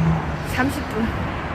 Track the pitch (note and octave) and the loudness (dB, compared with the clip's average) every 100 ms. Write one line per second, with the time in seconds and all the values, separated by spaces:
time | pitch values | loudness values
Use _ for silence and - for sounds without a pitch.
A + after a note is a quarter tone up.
0 | D#3+ D#3+ - - - - C4 C#4+ B3+ A3 | 4 4 0 -4 -2 0 0 0 -2 0
1 | A3+ - - - - | 0 0 -2 -4 -4